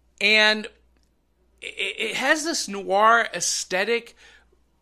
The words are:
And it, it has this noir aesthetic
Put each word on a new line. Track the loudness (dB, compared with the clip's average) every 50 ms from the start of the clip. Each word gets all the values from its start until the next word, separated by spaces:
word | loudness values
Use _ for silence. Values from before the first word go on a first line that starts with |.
| _ _ _ -2
And | 0 2 4 4 4 4 2 0 -4 -12 _ _ _ _ _ _ _ _ _ _ _ _ _ _ _ _ _ -18
it, | -16 -16 -10 -8 -8 -8 -6 -6
it | -8 -6 -6
has | -4 0 0 0 0 0
this | -4 -4 -4 -6
noir | -6 -8 -8 -4 0 2 4 6 6 6 4 2 0
aesthetic | -4 -4 -4 -4 -4 -4 -4 -4 -2 -2 0 0 -2 -4 -4 -10 -20 _ -20 -20 -20 -20 _ _ _ _ _ _ _ _